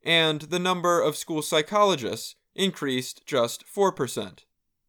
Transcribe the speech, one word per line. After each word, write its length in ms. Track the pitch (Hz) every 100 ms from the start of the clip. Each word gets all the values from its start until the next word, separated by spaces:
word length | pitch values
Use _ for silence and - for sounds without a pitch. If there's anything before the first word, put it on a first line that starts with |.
and 380 | - 165 160 151
the 180 | 151 127
number 420 | 180 185 175 175
of 160 | 143 147
school 260 | - 156
psychologists 920 | 147 160 151 208 208 160 113 - - - _ -
increased 680 | 190 180 143 127 127 -
just 400 | - 139 117 - -
four 240 | - 196
percent. 540 | 180 123 - 101 - _ _ _ _